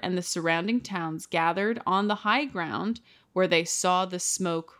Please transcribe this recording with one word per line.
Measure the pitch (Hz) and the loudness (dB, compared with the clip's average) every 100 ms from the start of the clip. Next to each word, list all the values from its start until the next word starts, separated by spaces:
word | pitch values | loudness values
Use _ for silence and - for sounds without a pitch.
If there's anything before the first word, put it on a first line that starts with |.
and | - 180 | -2 -2
the | |
surrounding | 175 180 165 165 185 240 | -2 -2 0 2 2 -2
towns | 233 190 165 160 - | -2 -6 -4 -6 -4
gathered | 170 165 170 202 233 | 0 2 2 0 -2
on | - 190 208 | 0 0 2
the | |
high | 208 214 240 | 0 0 0
ground | 294 190 160 107 190 233 - - _ | 0 -4 -4 -2 -4 -4 -10 -20 _
where | 185 185 | 0 4
they | 170 | 4
saw | 170 - 185 180 | 2 0 2 2
the | 185 180 | 0 -2
smoke | - - 185 165 165 - | -4 -2 0 -2 -4 -12